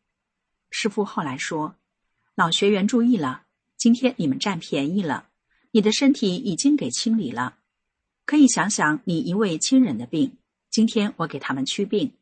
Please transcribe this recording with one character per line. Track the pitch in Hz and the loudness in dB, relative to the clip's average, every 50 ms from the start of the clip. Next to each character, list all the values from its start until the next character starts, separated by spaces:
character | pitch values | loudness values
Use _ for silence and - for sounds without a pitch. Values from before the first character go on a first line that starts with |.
| _ _ _ _ _ _ _ _ _ _ _ _ _ - | _ _ _ _ _ _ _ _ _ _ _ _ _ -12
师 | - - - 208 | -10 -6 -6 -4
父 | - 220 196 | -2 -4 -4
后 | - - 208 | -4 -4 -6
来 | 165 139 131 143 | -6 -6 -6 -8
说 | - - 170 151 151 151 - _ _ _ _ _ _ _ _ _ _ _ - | -8 -6 -6 -6 -6 -8 -10 _ _ _ _ _ _ _ _ _ _ _ -4
：“老 | - 185 - | -2 -2 0
学 | - - 202 202 | 0 2 2 2
员 | 208 185 202 | 2 2 0
注 | 214 262 233 | 2 2 2
意 | 233 247 247 | 2 2 2
了， | 185 147 127 - - _ _ _ _ _ _ _ | 2 0 -4 -6 -8 _ _ _ _ _ _ _
今 | - - 226 233 | 0 4 4 4
天 | - 262 240 254 - | 4 2 -2 -2 0
你 | 170 | -2
们 | 139 135 139 | -2 -2 -2
占 | - 208 190 165 | -2 -4 -4 -4
便 | - - 147 143 139 151 185 | -6 -4 -4 -2 -2 -2 -2
宜 | 208 | -2
了， | 185 147 120 - - _ _ _ _ _ _ _ _ _ | -2 -2 -4 -6 -8 _ _ _ _ _ _ _ _ _
你 | - 220 | 2 2
的 | 190 214 | 4 2
身 | 214 - 285 269 | 2 2 2 2
体 | 294 - 226 190 180 | 2 2 0 -2 -2
已 | 180 - 202 165 | -2 -4 -6 -4
经 | - - 285 302 | 0 2 2 2
给 | 277 - 123 | 2 0 -4
清 | - - - 226 226 | -6 -4 -2 0 0
理 | 226 175 120 | 0 -2 -4
了， | - 117 123 127 - _ _ _ _ _ _ _ _ _ _ _ _ _ - | -4 -6 -6 -6 -8 _ _ _ _ _ _ _ _ _ _ _ _ _ -6
可 | - 294 | 0 6
以 | 302 277 254 | 6 6 6
想 | - 175 165 208 | 6 2 -2 -2
想 | - - 165 151 156 151 - | 0 0 0 0 0 0 -2
你 | 190 170 160 | -2 -2 -2
一 | - 170 180 | -2 -2 -2
位 | 208 220 190 160 | 0 0 -2 -2
亲 | 156 - - 269 262 | -2 0 2 4 4
人 | 254 185 120 | 4 4 0
的 | 107 120 | -6 -6
病， | 120 - 156 139 127 - _ _ _ _ _ _ - | -4 0 0 0 0 -2 _ _ _ _ _ _ -4
今 | - 220 220 | 0 2 2
天 | 226 - 220 202 208 - - | 2 2 0 -2 -2 -2 -6
我 | 165 | -6
给 | 151 - 139 | -6 -6 -10
他 | - - 131 | -8 -6 -4
们 | 269 262 | -4 -4
祛 | - - - 202 | -4 -4 -4 -4
病。” | 202 107 104 - - - _ | -2 0 -2 -2 -2 -6 _